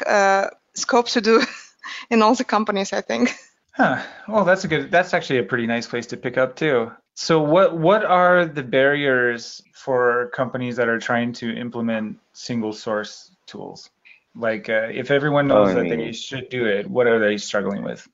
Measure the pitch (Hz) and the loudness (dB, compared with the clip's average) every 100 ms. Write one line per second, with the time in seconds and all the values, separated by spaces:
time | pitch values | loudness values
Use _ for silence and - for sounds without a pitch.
0 | - 208 196 196 - - _ - - 240 | 0 2 4 2 0 -8 _ -8 0 2
1 | 240 247 208 226 247 - - _ - - | 2 0 4 2 2 -6 -20 _ -16 -14
2 | - 226 214 262 254 214 214 196 202 208 | 0 4 4 2 0 -2 0 -4 -4 -6
3 | - 233 247 - - _ _ - 190 123 | -4 -2 -2 -4 -20 _ _ 0 0 0
4 | - - - 214 175 185 170 151 135 170 | -6 -16 -4 0 2 2 2 -2 2 0
5 | 180 175 165 127 - 123 117 117 113 120 | 2 -2 0 -2 0 -2 -2 -2 -4 -8
6 | - 120 127 131 131 - 156 123 113 - | -8 -8 -4 0 -2 0 0 0 -2 -10
7 | _ - - 160 147 170 185 165 160 214 | _ -10 2 2 4 4 4 4 2 2
8 | 202 180 180 180 165 147 123 131 139 143 | 4 4 6 4 2 -4 -2 2 4 2
9 | 143 127 123 117 - - _ - - 127 | 2 2 2 -2 -10 -18 _ -12 -2 2
10 | 123 120 120 - 120 127 123 120 117 113 | 2 2 -2 -4 -4 -4 -6 -2 0 -2
11 | - 120 120 120 117 113 120 117 113 113 | 0 -2 -2 -6 -8 -8 -8 -6 -4 -4
12 | 107 - _ - - 120 107 104 113 107 | -6 -12 _ -18 -8 -6 -6 -6 -6 -6
13 | 104 - - _ - - 92 - - _ | -6 -14 -20 _ -20 -16 -16 -18 -20 _
14 | _ _ _ 113 113 110 117 110 113 117 | _ _ _ -6 -4 -4 -2 -2 -2 -6
15 | 127 143 147 143 139 104 98 90 85 113 | 0 0 2 0 4 4 4 2 0 -4
16 | 117 113 - 135 - 123 110 101 98 123 | -6 -10 -12 -12 -8 -4 -2 -2 -2 0
17 | 120 113 104 104 - 104 98 104 117 - | 2 4 2 0 -2 -4 -4 -6 -8 -10
18 | - | -16